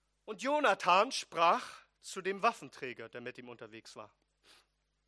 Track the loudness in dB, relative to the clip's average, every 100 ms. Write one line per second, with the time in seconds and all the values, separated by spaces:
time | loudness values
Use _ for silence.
0 | _ _ -14 -6 -2 2 4 2 4 4
1 | 4 0 -6 2 4 4 0 -14 _ _
2 | -14 -8 -6 0 0 0 -10 -12 -12 -10
3 | -14 -12 -12 -12 -16 -14 -16 -16 -18 -18
4 | -18 _ _ _ _ -20 _ _ _ _